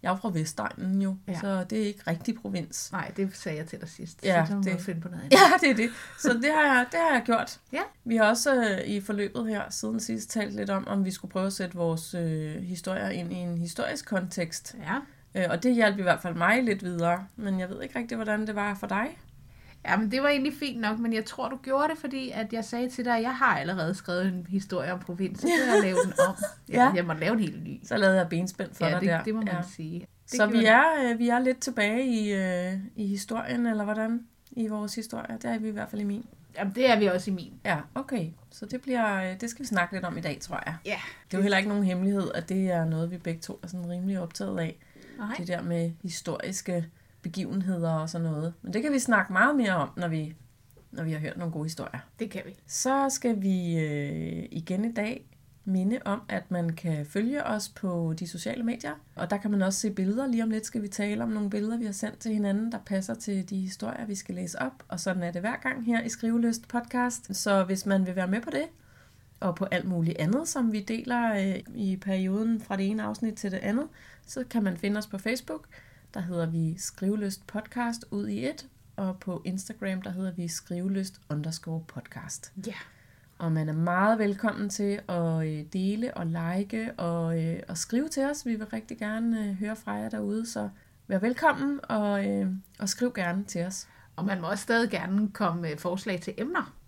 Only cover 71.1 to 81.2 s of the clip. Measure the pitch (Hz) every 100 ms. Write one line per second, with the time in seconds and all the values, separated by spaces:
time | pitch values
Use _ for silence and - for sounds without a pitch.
71.1 | 240 233 208 190 190 - 233 202 185 196
72.1 | 190 185 196 220 226 - 196 196 214 214
73.1 | 214 226 214 202 185 - 220 320 - -
74.1 | - - - 247 240 202 175 202 208 208
75.1 | 196 220 254 - 311 - - - - -
76.1 | - 175 175 165 165 160 170 - - 190
77.1 | 214 202 196 - 214 214 - 240 233 -
78.1 | 202 208 202 254 302 262 - - - 196
79.1 | 185 - 175 - 185 - 220 196 185 190
80.1 | 185 190 175 170 165 - 175 185 196 190
81.1 | -